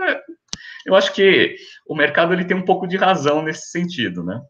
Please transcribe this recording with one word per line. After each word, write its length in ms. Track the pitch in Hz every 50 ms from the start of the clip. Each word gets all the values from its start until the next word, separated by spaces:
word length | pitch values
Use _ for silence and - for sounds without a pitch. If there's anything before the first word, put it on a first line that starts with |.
é, 180 | 370 349 285 - - - 339 _ _ _ - - - - - - - -
eu 80 | 185
acho 180 | 196 196 190 -
que 420 | - 196 196 180 127 95 - - - - - - - _ -
o 80 | 147
mercado, 380 | 156 147 147 - - 170 170 185
ele 120 | 180 180
tem 120 | 175 185 190
um 80 | 180
pouco 220 | - 185 180 185 180
de 100 | 180 190
razão 460 | 190 185 190 156 139 147 147 156 156
nesse 260 | 156 160 - - -
sentido, 540 | - 175 175 175 180 - 117 95 85 87 85
né? 180 | 87 98 123 135